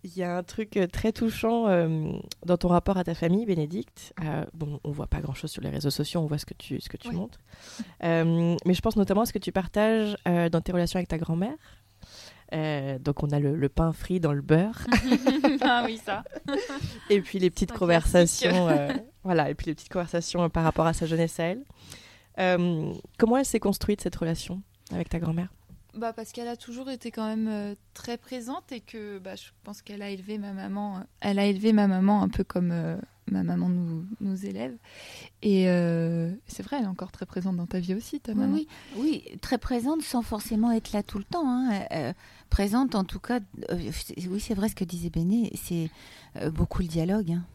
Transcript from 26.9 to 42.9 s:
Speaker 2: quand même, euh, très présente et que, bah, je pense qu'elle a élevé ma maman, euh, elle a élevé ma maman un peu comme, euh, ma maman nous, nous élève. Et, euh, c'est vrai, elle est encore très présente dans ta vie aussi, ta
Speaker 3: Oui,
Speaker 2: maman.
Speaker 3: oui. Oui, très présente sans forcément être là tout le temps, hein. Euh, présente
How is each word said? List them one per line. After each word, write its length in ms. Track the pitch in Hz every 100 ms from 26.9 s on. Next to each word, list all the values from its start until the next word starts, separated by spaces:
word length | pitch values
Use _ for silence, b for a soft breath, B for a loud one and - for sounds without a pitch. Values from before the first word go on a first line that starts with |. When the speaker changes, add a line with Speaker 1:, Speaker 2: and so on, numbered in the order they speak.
| 254 233
Speaker 2:
quand 140 | 226 220
même, 200 | 220 220
euh, 260 | 214 208 202 _
très 240 | - - 240
présente 540 | - 254 233 311 370
et 80 | 247
que, 400 | - 226 208 196
bah, 160 | 190 196
je 140 | - _
pense 180 | - 208
qu'elle 200 | - 202
a 80 | 202
élevé 280 | 196 190 214
ma 160 | 202
maman, 440 | 196 196 202 208 190
euh, 40 | - _
elle 200 | 202 202
a 60 | 202
élevé 280 | 190 214
ma 140 | 214 202
maman 340 | 185 190 208
un 80 | 190
peu 140 | -
comme, 260 | 190 185 175
euh, 240 | 170 165 175 - _ -
ma 140 | 190
maman 260 | 175 175 180
nous, 360 | 180 170 160 180 220
nous 240 | 202 190 196
élève. 300 | 190 247 240 B B B B B _
Et, 260 | 214 190 185
euh, 640 | 180 170 165 165 170 165 202 -
c'est 140 | -
vrai, 140 | 196 285
elle 60 |
est 40 | 208
encore 240 | 180 180
très 140 | - 190
présente 320 | - 190 180
dans 80 | 175
ta 140 | 185
vie 160 | 175 190
aussi, 240 | - 302
ta 100 | -
Speaker 3:
Oui, 40 | 208
Speaker 2:
maman. 160 | 262
Speaker 3:
oui. 140 | 302 302 B B 226
Oui, 260 | 294 277 - 180
très 160 | - 247
présente 460 | - 247 240 320
sans 180 | - 254
forcément 500 | 226 220 - 214 233
être 200 | 226 -
là 80 | 208
tout 140 | 208 202
le 60 | 196
temps, 180 | 349 285
hein. 340 | 247 262 202 -
Euh, 220 | - 131 - B B -
présente 420 | - 202 226 269